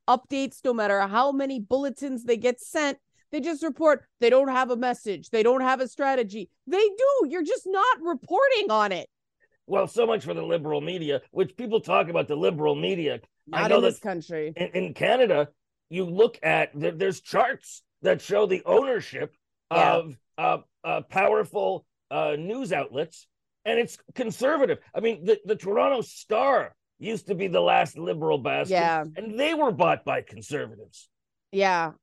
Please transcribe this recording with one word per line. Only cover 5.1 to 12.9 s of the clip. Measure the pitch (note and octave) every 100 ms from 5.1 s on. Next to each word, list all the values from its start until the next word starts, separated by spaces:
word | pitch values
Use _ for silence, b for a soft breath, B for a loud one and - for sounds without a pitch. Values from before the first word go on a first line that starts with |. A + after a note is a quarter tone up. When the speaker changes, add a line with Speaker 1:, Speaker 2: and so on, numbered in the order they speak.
| F3 -
Speaker 1:
They | A3+
don't | A3 C4
have | C4 C4
a | B3+
strategy. | - C#4 C4 A3 G#3+ - _ -
They | F4+
do. | G#4+ G4+ C5 C#5 D4+
You're | F4
just | D#4 A#4 F#4
not | F#4+ A#4+ A#4+
reporting | E4 D4+ - F#4 C5+ A#4+ G4
on | G#3+ G#3
it. | F3+ - _ _ _ _ _ -
Speaker 2:
Well, | G3 F#3
so | A3 A#3
much | A3
for | D#3+
the | E3
liberal | E3 E3+ D3 D3
media, | D#3 F#3 D#3 C#3 -
which | E3 F#3 -
people | A#3+ A3
talk | - G3+ E3+
about | E3 D3+
the | D3
liberal | F#3+ D#3+ D3+ D3
media. | F3